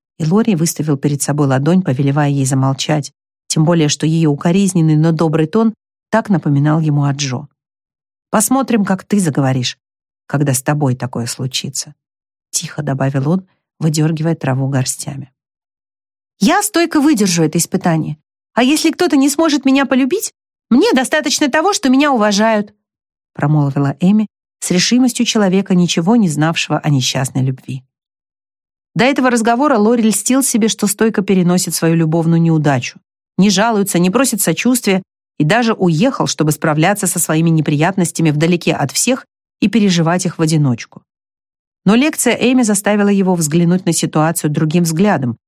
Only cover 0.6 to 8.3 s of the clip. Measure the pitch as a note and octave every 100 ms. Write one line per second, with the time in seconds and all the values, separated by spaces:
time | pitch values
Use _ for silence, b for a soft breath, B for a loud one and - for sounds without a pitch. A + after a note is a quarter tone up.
0.6 | E3+ - D#3 C#3+ D3 C#3+ - D3 C#3 C3
1.6 | D3 F#3 F#3 C3 C#3 C#3+ C#3+ C#3 C3 C3+
2.6 | C3+ C3+ - D3+ C3+ _ _ _ - D#3+
3.6 | D#3 E3+ D3 - D3+ E3 D#3 C#3+ F3 F#3
4.6 | G3 F3+ D#3 D3+ D#3+ D#3+ E3 D#3+ D#3 A3
5.6 | A3+ - _ _ - A3 A3 E3+ D#3 C#3
6.6 | D3 D#3+ D#3 C#3+ C#3+ C#3 C#3 B2 - _
7.6 | _ _ _ _ _ _ -